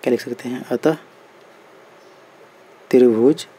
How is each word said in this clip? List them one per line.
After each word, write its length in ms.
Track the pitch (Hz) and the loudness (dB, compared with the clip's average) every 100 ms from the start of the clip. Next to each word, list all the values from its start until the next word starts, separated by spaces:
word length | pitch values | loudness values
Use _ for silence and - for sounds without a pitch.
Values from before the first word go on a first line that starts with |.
क्या 80 | - | -2
लिख 100 | 123 | -4
सकते 280 | - 120 123 | -4 -12 -12
हैं, 160 | 123 - | -12 -8
अतः 300 | 123 151 160 - - _ - - - _ - - - - _ _ _ - _ _ - - | -2 -2 -4 -10 -20 _ -20 -20 -20 _ -20 -20 -20 -20 _ _ _ -20 _ _ -20 0
त्रिभुज 560 | 131 123 110 123 160 - | 4 4 4 2 0 -6